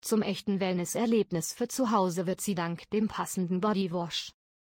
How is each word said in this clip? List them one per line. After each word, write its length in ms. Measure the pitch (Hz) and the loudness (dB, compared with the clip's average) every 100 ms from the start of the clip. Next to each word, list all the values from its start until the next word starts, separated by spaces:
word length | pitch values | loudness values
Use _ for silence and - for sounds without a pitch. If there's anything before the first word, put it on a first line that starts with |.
Zum 220 | - 220 | 2 0
echten 380 | 208 190 - 196 | 2 -2 -2 0
Wellness-Erlebnis 920 | 185 180 175 - 240 226 202 170 160 | 2 0 -2 0 2 4 2 0 -2
für 140 | - 240 | -4 -4
zu 240 | - 254 | 0 2
Hause 340 | 220 185 170 180 | 4 2 0 -2
wird 120 | 185 | -2
sie 140 | - | -2
dank 340 | 185 170 170 - | -2 -2 -4 -2
dem 180 | 208 220 | 0 0
passenden 520 | - 180 - 180 180 | -2 -4 -2 0 2
Bodywash. 720 | 208 190 190 175 170 - - - _ _ | 2 2 0 -2 -4 -6 -8 -14 _ _